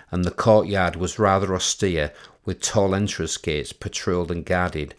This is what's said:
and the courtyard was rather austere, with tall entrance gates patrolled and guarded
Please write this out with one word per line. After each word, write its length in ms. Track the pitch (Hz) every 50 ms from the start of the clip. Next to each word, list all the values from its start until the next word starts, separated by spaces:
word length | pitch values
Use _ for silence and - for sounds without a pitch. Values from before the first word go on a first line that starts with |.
| - _
and 140 | - 90 90
the 60 | 87
courtyard 680 | - - - 117 107 107 - 98 101 95 90 85 82
was 220 | 85 90 87 - -
rather 360 | 107 98 95 98 101 95 92
austere, 600 | 90 - - - - 107 95 87 80 73 73 - - - - _ _ _
with 160 | - 92 - -
tall 320 | - - 107 98 95 95
entrance 420 | 98 104 98 - - 82 78 -
gates 380 | - - 85 76 76 69 - -
patrolled 560 | - - - - - - - 90 90 87 78
and 120 | 90 85 76
guarded 520 | - 92 90 90 87 - 78 73 73 -